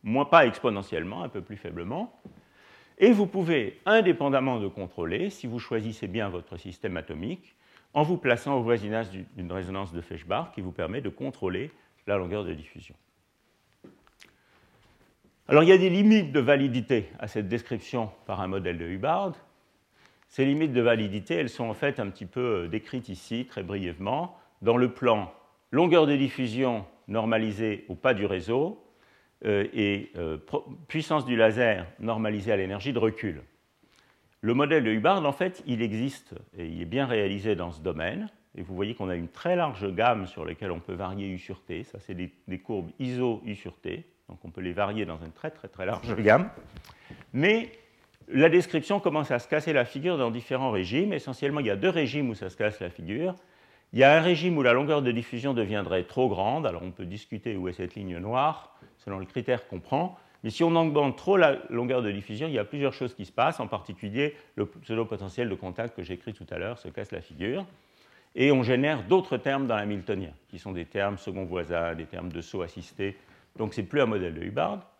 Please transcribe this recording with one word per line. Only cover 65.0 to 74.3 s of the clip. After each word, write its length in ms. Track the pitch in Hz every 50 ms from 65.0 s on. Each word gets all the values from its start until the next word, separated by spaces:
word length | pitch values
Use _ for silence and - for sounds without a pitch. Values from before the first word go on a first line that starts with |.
| 113 110 110 95 98 95 - - 123 113
de 60 | 95
contact 400 | - - 92 90 - 113 117 -
que 80 | - 90
j'ai 120 | - 92
écrit 180 | 90 - 117 104
tout 140 | - 82 -
à 80 | 87
l'heure 220 | 85 87 104 123 -
se 80 | -
casse 240 | - 90 - 104 -
la 100 | - 85
figure. 440 | 85 - 80 73 92 107 131 185 196 185 - _ _ _ _ _ _ _ _ - _ _ _
Et 180 | - 131 143
on 120 | 143 131 123
génère 400 | 113 131 123 139 147 156 123 92
d'autres 340 | 95 185 190 180 - 135
termes 300 | 110 - 139 135 139 139
dans 80 | 120 113
l'hamiltonien, 560 | 107 104 104 104 98 87 - 104 95 98 80 76 - _
qui 100 | _ -
sont 140 | 85 - 101
des 140 | 95 87 82
termes 320 | - - 98 98 101 101
second 260 | 92 - - 90 95 95
voisin, 500 | 85 90 90 85 78 87 85 85 85 82
des 120 | 80 80
termes 260 | - - 87 87 90
de 100 | 80 85
saut 200 | 80 - - 98
assisté. 560 | 87 82 - 90 87 - - - 98 101 98 - _ _ - _ _ _ _
Donc, 160 | - 110 104 -
c'est 100 | - 101
plus 180 | 90 - 147
un 40 | 135
modèle 280 | 113 107 101 92 85